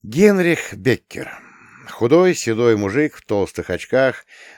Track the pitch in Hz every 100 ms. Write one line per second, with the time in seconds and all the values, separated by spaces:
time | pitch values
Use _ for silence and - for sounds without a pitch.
0 | 101 127 208 196 170 160 - 104 95 107
1 | _ - - - - - - - - -
2 | 120 160 185 156 117 113 120 107 101 120
3 | 151 - - 104 92 - 90 90 - 127
4 | 131 - _ - -